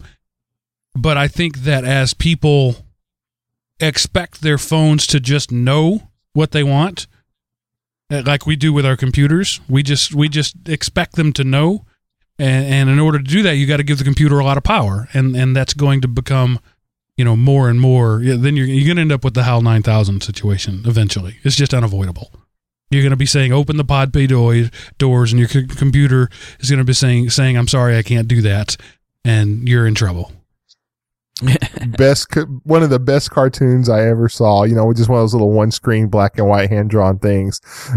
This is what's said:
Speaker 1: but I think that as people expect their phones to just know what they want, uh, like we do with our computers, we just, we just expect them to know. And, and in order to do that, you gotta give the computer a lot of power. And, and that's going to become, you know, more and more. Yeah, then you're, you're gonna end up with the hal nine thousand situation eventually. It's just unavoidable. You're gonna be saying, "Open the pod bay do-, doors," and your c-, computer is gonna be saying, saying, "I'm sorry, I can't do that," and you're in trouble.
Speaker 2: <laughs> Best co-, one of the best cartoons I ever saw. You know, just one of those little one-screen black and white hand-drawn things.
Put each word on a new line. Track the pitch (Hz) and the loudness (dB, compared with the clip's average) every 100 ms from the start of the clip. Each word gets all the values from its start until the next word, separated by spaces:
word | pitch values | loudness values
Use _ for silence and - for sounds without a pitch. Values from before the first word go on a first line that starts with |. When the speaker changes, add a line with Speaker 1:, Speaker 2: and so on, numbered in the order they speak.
| - _ _ _ _ _ _ _ _ | -6 _ _ _ _ _ _ _ _
Speaker 1:
but | 127 156 143 | -6 -2 0
I | 143 | -2
think | - 170 135 | -2 -6 -4
that | 135 135 | -4 -2
as | 127 135 127 | -2 -2 -2
people | - 131 131 151 143 131 120 - _ _ _ _ _ _ _ _ - | -2 -2 0 2 2 0 -4 -10 _ _ _ _ _ _ _ _ -6
expect | 156 - - 190 170 - | -4 -2 -4 -4 -8 -6
their | 156 143 | -2 -2
phones | - 160 156 151 - | -2 0 2 2 0
to | 147 | -2
just | 123 143 - | 0 -4 -2
know | 123 123 147 160 214 - _ _ | -2 0 0 0 -2 -8 _ _
what | 147 151 | -4 -2
they | 151 | -2
want, | 139 139 185 175 - _ _ _ _ _ _ _ _ _ - | 0 0 0 -4 -18 _ _ _ _ _ _ _ _ _ -8
uh, | 143 | -4
like | 127 143 151 | -2 -2 -2
we | |
do | 151 156 | -2 0
with | 147 135 | 0 0
our | 131 | 0
computers, | 131 139 143 165 196 - - | 0 2 2 2 -2 -6 -2
we | 135 | -2
just, | 143 139 - | 0 -2 -2
we | 147 151 | 0 0
just | 151 143 - - | 0 -4 -8 -8
expect | 151 - 185 160 170 | -6 -4 -4 -4 -2
them | 156 | -2
to | 139 | -2
know. | 131 135 160 208 - _ _ _ _ - | 0 0 0 -2 -8 _ _ _ _ -4
And, | 135 131 139 | 0 0 0
and | 139 135 | 0 2
in | 143 | 2
order | 156 147 | 2 0
to | |
do | 135 185 | 0 0
that, | 196 139 | 2 0
you | 139 | 0
gotta | 147 | 0
give | 143 143 | 0 -2
the | |
computer | 135 135 147 143 | 0 2 2 2
a | |
lot | 139 139 | 2 0
of | |
power. | - 185 104 98 117 | 0 0 0 -4 -4
And, | 135 131 | -2 -2
and | 127 127 131 | 0 0 0
that's | 131 | -2
going | 147 143 139 | -2 0 0
to | 127 | -2
become, | 120 - 135 127 120 _ _ _ _ _ - | -4 -2 0 0 -2 _ _ _ _ _ -2
you | |
know, | 120 113 | 0 2
more | 131 139 123 | 4 4 2
and | 120 | 2
more. | 131 127 117 110 | 4 4 2 0
Yeah, | 123 123 | 0 0
then | 135 143 | 0 0
you're, | 131 | 0
you're | 135 143 | 0 2
gonna | 175 | 2
end | 156 | 0
up | 135 | 0
with | 131 | -2
the | 127 | -2
hal | 123 120 | 0 2
nine | 117 113 | 2 2
thousand | 113 110 98 98 | 2 0 0 -2
situation | - 98 104 98 - 95 | -6 -6 -4 -4 -4 -6
eventually. | 117 110 104 101 90 - | -2 0 -2 -4 -10 -6
It's | 143 131 | -4 -2
just | 139 | 0
unavoidable. | 127 113 98 95 85 - - _ _ _ _ - | 0 -2 -2 -6 -8 -16 -20 _ _ _ _ -4
You're | 139 | 0
gonna | 135 131 | 0 0
be | 139 | 0
saying, | 139 131 | 0 2
"Open | 139 143 151 | 0 0 -2
the | |
pod | 139 139 135 | -2 0 0
bay | 147 135 | 0 2
do-, | 127 117 117 117 - - - | 2 2 2 0 -6 -14 -2
doors," | 135 123 117 | 0 2 2
and | 120 | 2
your | 117 | 2
c-, | 139 127 | 0 -2
computer | - 143 139 139 131 123 - - - | -2 0 2 2 2 0 -4 -20 -10
is | 127 | -2
gonna | 135 | 0
be | 127 | 0
saying, | 127 131 120 120 | 0 2 2 0
saying, | 143 131 120 | 0 0 0
"I'm | 117 | 0
sorry, | 135 120 113 | 0 2 0
I | |
can't | 107 120 113 | 0 -2 0
do | 120 | 0
that," | 107 98 107 - - _ _ _ | 2 0 -4 -10 -14 _ _ _
and | 117 110 104 107 123 | -2 0 0 -2 0
you're | 120 113 | 2 2
in | |
trouble. | 107 104 87 90 - _ _ _ _ _ _ _ _ _ - | 0 -2 -4 -10 -14 _ _ _ _ _ _ _ _ _ -6
Speaker 2:
<laughs> | 127 143 - - 120 110 | 0 0 -2 -8 -6 2
Best | 135 143 - | 2 2 -2
co-, | 156 151 127 | -6 -6 -8
one | 151 165 | 0 2
of | 156 | 4
the | 127 | 0
best | 127 139 - | 2 0 0
cartoons | 147 131 - 127 127 120 | 0 0 0 2 2 2
I | 110 113 | 2 2
ever | 117 117 | 2 0
saw. | - 110 101 | 0 2 2
You | 107 | 2
know, | 113 110 | 2 2
just | 117 113 | 2 2
one | 123 | 2
of | |
those | 110 | 2
little | 117 104 | 2 2
one-screen | 107 113 - 120 110 107 | 2 0 -2 -2 0 0
black | 104 98 - | 2 0 0
and | 101 | 0
white | 101 98 | 2 0
hand-drawn | 104 104 107 95 95 | 0 0 2 2 0
things. | 104 101 98 - - - - | 0 0 -2 -6 -14 -18 -4